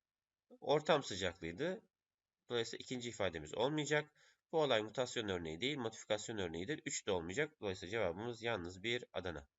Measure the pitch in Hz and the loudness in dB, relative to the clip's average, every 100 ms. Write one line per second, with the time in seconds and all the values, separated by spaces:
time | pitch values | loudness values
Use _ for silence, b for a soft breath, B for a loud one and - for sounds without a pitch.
0 | _ _ _ _ _ - - 151 151 151 | _ _ _ _ _ -6 4 4 6 4
1 | - 98 92 85 82 87 165 190 - _ | 4 -2 -2 -2 -6 -2 -2 -4 -10 _
2 | _ _ _ _ - 120 113 - - 127 | _ _ _ _ -2 0 0 -4 -8 -6
3 | 120 104 95 80 76 76 131 151 139 151 | -6 0 0 0 -6 0 2 2 2 0
4 | 147 b b b - 160 143 110 107 120 | 0 b b b -2 2 6 4 4 0
5 | 123 123 104 92 80 82 123 147 113 - | 0 0 0 0 0 -2 -2 0 -2 -4
6 | - 107 - 110 90 82 98 156 143 - | -2 0 0 -2 -2 -2 -4 -4 -4 -4
7 | - 90 82 101 151 - 104 95 90 113 | 0 0 2 0 -2 -2 -4 -4 -2 0
8 | 92 85 120 110 117 110 85 95 110 120 | 0 0 -4 -4 -2 -2 -2 -4 -2 -2
9 | - - 90 76 71 | -2 -4 -4 -6 -10